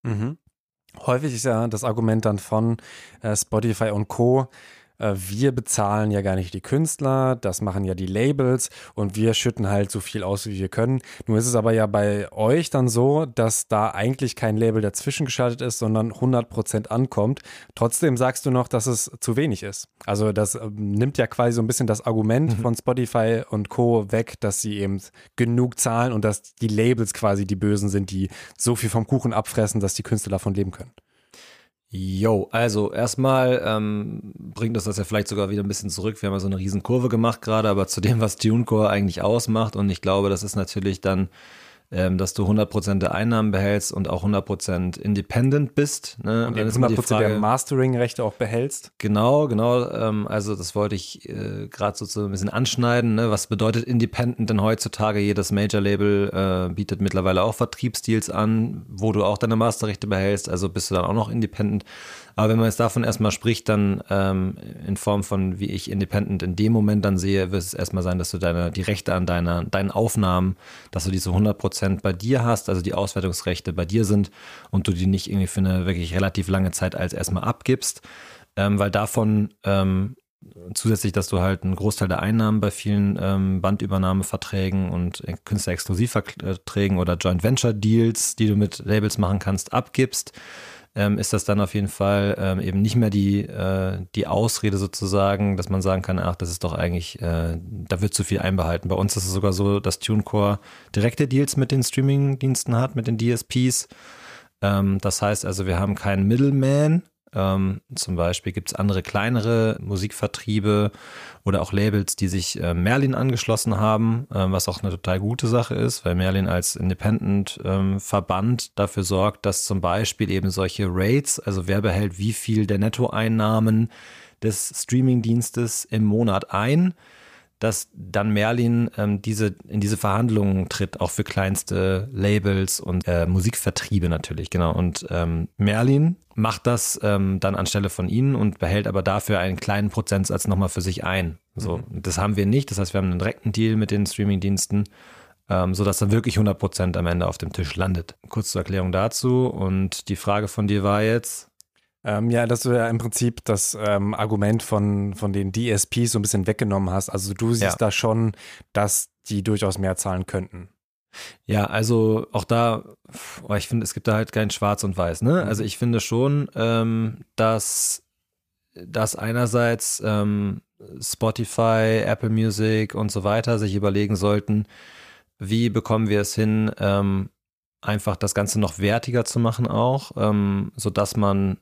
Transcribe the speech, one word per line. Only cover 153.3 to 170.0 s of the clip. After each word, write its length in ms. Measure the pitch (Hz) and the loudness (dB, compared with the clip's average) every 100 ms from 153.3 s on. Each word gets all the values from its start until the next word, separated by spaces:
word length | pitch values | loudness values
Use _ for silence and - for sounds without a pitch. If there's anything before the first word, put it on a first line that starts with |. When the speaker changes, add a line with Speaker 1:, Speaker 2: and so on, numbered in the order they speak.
| - | -2
Speaker 1:
das, 340 | - 101 - 107 | -2 0 0 -2
ähm, 360 | 107 101 101 | 0 2 0
Argument 500 | 107 107 104 101 113 | -2 -2 2 2 0
von, 520 | - 107 104 101 101 | 0 0 2 2 -2
von 180 | 98 101 | -4 -2
den 180 | 98 95 | -2 -2
D 180 | 101 120 | -2 0
S 180 | 101 - | 0 0
Ps 260 | 120 117 | 0 0
so 60 | 110 | 0
ein 20 | |
bisschen 260 | 101 101 95 | 0 0 0
weggenommen 420 | 107 107 98 95 | 0 0 0 0
hast. 180 | 95 - | -2 -2
Also 240 | 98 98 | -6 -6
du 180 | 95 113 | -2 0
siehst 100 | 117 | 2
Speaker 2:
Ja. 120 | 98 82 | 2 2
Speaker 1:
da 140 | 110 | 0
schon, 400 | - 113 113 113 - - - - | 2 0 2 0 -2 -18 -20 -6
dass 380 | 101 104 - - _ - | -2 0 0 -4 _ -6
die 160 | 104 | -2
durchaus 340 | 98 104 98 95 | 0 0 0 0
mehr 200 | 95 95 | -2 -2
zahlen 280 | 101 92 | -2 -4
könnten. 440 | 92 95 92 90 90 _ _ _ _ - - - - | -4 -6 -6 -14 -18 _ _ _ _ -20 -18 -16 -2
Speaker 2:
Ja, 180 | 104 | 0
also 640 | 101 110 110 117 110 110 - | 2 0 2 4 4 2 0
auch 120 | 104 | -6
da, 400 | - 117 117 110 - - _ - - - | 0 2 2 0 -8 -20 _ -18 -18 -16
oh, 140 | - | -4
ich 120 | 101 - | -4 0
finde, 160 | 117 | -2
es 120 | 110 | -2
gibt 120 | - - | -4 0
da 60 | |
halt 180 | 107 110 | 0 0
kein 200 | 113 104 | -2 -2
Schwarz 320 | - 104 104 | 0 0 0
und 120 | 101 | -2
Weiß, 280 | 90 85 85 | -2 -2 0
ne? 180 | 117 175 | 2 2
Speaker 1:
Mhm. 80 | 202 | 2
Speaker 2:
Also 140 | 107 | -2
ich 160 | 110 - | -4 -2
finde 200 | 120 117 | 0 0
schon, 500 | - 117 135 143 139 | 0 0 2 0 -2
ähm, 680 | - 113 117 113 113 113 117 - | -2 0 0 0 0 -2 -6 -12
dass, 680 | - 110 110 - - - - _ _ _ _ _ _ _ | 0 2 2 -2 -2 -2 -4 _ _ _ _ _ _ _
dass 400 | - 90 113 107 | -20 -8 -2 -2
einerseits, 840 | - 107 120 120 120 117 113 - - | -2 -4 0 0 2 0 0 -4 -4